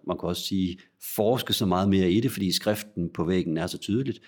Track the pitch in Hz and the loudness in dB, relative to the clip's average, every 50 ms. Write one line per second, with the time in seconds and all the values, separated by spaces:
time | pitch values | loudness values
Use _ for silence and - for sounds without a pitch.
0 | - - 87 - - 85 87 - - - 101 95 95 90 90 - - _ _ _ | -8 -6 -6 -4 -4 -4 -4 -4 -4 -2 0 0 0 0 -2 -6 -14 _ _ _
1 | - - - - 107 110 127 120 - - 107 - 107 92 90 92 98 101 95 95 | -14 -6 -2 0 2 2 2 0 0 -2 -2 0 2 2 2 2 4 4 4 4
2 | 92 87 90 113 123 135 - 98 98 90 85 - - 107 107 104 - - - 90 | 4 4 4 4 2 0 0 -2 -2 0 0 0 0 0 -2 -2 -4 -8 -6 -6
3 | 87 85 - - 82 82 92 90 85 87 78 80 87 92 - 90 - - 101 123 | -6 -4 -4 -2 -2 0 0 0 0 0 0 -2 -2 -4 -6 -6 -4 -2 0 0
4 | 135 117 107 - - | 0 -2 -4 -8 -10